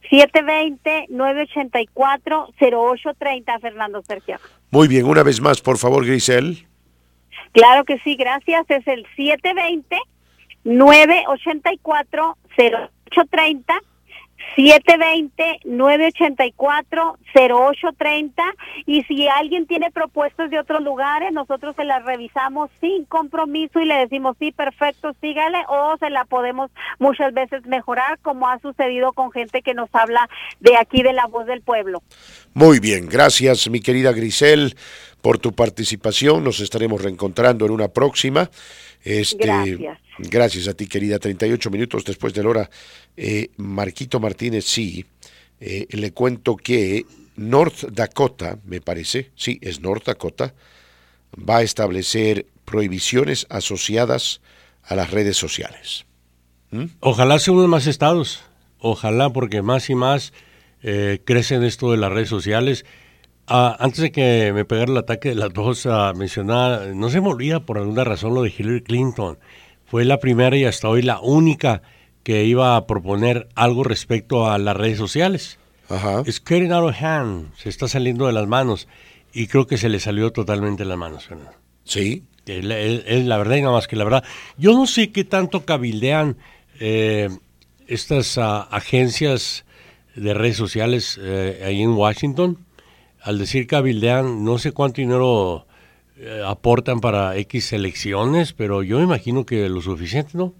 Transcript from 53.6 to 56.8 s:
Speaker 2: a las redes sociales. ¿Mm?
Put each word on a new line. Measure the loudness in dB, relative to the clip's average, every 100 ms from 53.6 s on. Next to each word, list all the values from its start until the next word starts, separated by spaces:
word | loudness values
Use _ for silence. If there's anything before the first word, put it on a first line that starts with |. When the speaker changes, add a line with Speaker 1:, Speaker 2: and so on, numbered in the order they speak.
| -8 -6 -2 0 0 0 -4 -8 _ _ _ _
Speaker 2:
a | -6
las | -4 -2
redes | 0 0 -2
sociales. | -6 -8 -12 -14 -14 -14 -14 _ _ _ _ _ _
¿Mm? | -10